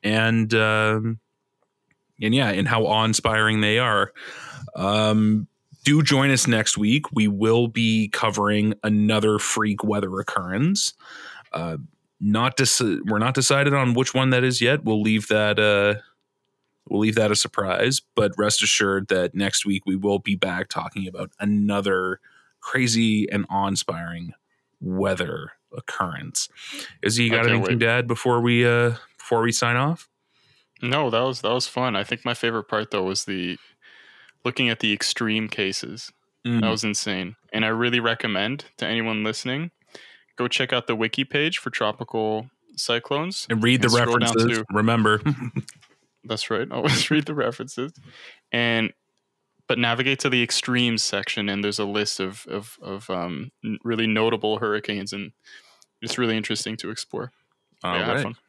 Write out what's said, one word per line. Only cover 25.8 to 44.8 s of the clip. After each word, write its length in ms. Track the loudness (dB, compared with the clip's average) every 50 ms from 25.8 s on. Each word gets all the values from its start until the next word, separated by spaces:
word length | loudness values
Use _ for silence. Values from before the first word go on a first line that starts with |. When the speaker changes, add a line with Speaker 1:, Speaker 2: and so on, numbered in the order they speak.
| -14 -12 -6 -6 -6 -6 -6 -10 -12 -8 -6 -6 -6 -6 _ -18 -18 -14 -12 -12 -12 -14 -14 _
Speaker 1:
Izzy, 240 | -2 -2 0 2 2
you 40 | 2
got 100 | 2 2
Speaker 2:
I 40 | 2
can't 80 | 2 2
Speaker 1:
anything 200 | 2 2 2 2 2
Speaker 2:
wait. 60 | 2
Speaker 1:
to 20 | 2
add 200 | 2 2 0 -2
before 340 | -4 -2 0 2 2 2
we, 240 | 4 4 4 4 4
uh, 300 | 4 4 4 2 2 0 -4 -10 _ _ _
before 240 | -4 -2 0 2
we 100 | 2 0 0
sign 220 | 0 0 0 0 2
off? 320 | 0 0 -2 -4 -8 _ _ _ _ _ _ _ _ _ _ _ _ _ _ _
Speaker 2:
No, 280 | -4 -2 0 0 0 2
that 120 | 2 2
was, 200 | 0 0 -2 -2
that 120 | -2 -2 0
was 140 | 0 -2 -4
fun. 280 | -4 -2 -2 0 0
I 80 | -2 -2
think 220 | -4 -6 -6 -4
my 80 | -6 -4
favorite 320 | -2 -2 -2 -2 -2 -4 _
part 240 | -4 -4 -4 -2
though 120 | -2 -2 -2
was 220 | -2 -2 -4 -4
the 320 | -6 -6 -6 -4 -6 -8 -10 -14 -20 _ _ _ -20 -20 -20 -20 -20 -20 -20 -20 -20 _ _ _
looking 240 | -6 -2 0 0 0
at 100 | 0 0
the 140 | 0 -2 0
extreme 540 | 0 -2 -6 -4 -4 -2 -2 -2 -2 -4 -4
cases. 640 | -4 -4 -4 -4 -4 -6 -8 -10 -12 -14 -16 -18 _ _ _ _ _ _ _
Speaker 1:
Mm. 160 | -2 0 0
Speaker 2:
That 80 | 2 0
was 140 | 0 0 -2
insane. 520 | -4 -4 -4 -4 -4 -4 -4 -6 -8 -12 _ _ _
And 140 | -4 -2 -2
I 40 | 0
really 300 | 0 0 0 0 0 0
recommend 680 | 0 0 -2 -2 -4 -2 -2 0 0 -2 -4 -6 -10 -18 _ -8
to 100 | -6 -4
anyone 360 | -2 -2 -2 -2 -2 -2 -2
listening, 480 | -4 -4 -4 -6 -6 -6 -6 -6 -8 _ _ _ _ _ -20 -20 -20 -20 -20 _ _ _ -6
go 100 | -4 -2
check 240 | 0 -2 0 0
out 160 | 0 -2 0 -2
the 80 | -2
wiki 280 | -2 0 -2 -2 -4 -4
page 320 | -2 0 -2 0 0 -2 -4
for 120 | -6 -6
tropical 760 | -4 -2 -2 -2 -2 -4 -10 -6 -4 -2 -2 0 -2 -4 -6 -10 _ _ _ _ -10
cyclones 720 | -10 -2 -2 -2 -2 0 -2 -4 -4 -4 -4 -8 -10 -6 -4
Speaker 1:
And 140 | -2 2 4
read 180 | 4 4 4
the 60 | 4 4
Speaker 2:
and 60 | 4
scroll 240 | 4 4 4 4 2
down 100 | 2 4 4
Speaker 1:
references. 220 | 4 4 4 2 0
Speaker 2:
to 60 | -2 -2
Speaker 1:
Remember. 500 | 0 2